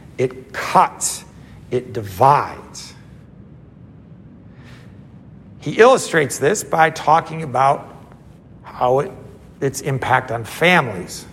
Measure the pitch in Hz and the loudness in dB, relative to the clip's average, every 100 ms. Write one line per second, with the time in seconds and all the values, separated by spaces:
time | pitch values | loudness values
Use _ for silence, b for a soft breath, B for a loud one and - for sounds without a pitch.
0 | B - 127 - - - - 190 160 - | B -4 -4 -4 -14 -12 0 2 2 0
1 | - - - B B B B 123 - 117 | -8 -8 -14 B B B B -6 -6 -10
2 | 101 90 135 143 90 - - - - - | -10 2 4 4 0 -10 -18 -18 -18 -20
3 | - - - - - - - - - - | -20 -20 -20 -20 -20 -20 -20 -20 -20 -20
4 | - - - - - B B B B B | -20 -20 -20 -20 -20 B B B B B
5 | - - - - - - 147 - 233 262 | -20 -20 -20 -20 -20 -14 -6 6 6 6
6 | - 165 135 - 139 208 - 165 160 - | 2 0 0 0 0 0 -2 2 2 2
7 | - 160 160 160 156 127 135 - - - | 2 2 0 -8 -6 0 0 0 -6 -20
8 | - - - - - - - - 123 131 | -20 -20 -20 -20 -20 -20 -20 -4 0 0
9 | - - - - - - 139 - 147 131 | -2 -10 -20 -20 -20 -8 -6 -6 -6 -4
10 | - 127 - 113 107 - 170 175 127 95 | -2 -2 -2 -8 -8 0 2 4 2 -6
11 | 85 - - | -12 -14 -18